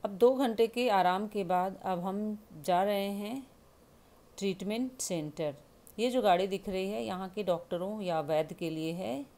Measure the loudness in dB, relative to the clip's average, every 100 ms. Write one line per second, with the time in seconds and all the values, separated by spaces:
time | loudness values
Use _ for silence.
0 | -4 6 6 6 0 4 2 2 4 6
1 | 4 2 -2 -4 0 2 0 -4 -4 -2
2 | -2 -4 -4 -6 -12 -10 0 2 4 0
3 | -2 -6 -6 -8 -10 -20 -20 -20 -20 -20
4 | -20 -20 -20 -4 -2 -2 -4 -2 -4 -4
5 | -4 -4 -4 -2 -4 -4 -16 -20 -18 -2
6 | 0 4 4 4 4 -2 -4 -4 -4 -4
7 | -4 -6 -6 -6 0 -2 -2 -6 -4 -6
8 | -2 -2 0 0 -2 -4 -6 -4 -4 -4
9 | -6 -6 -8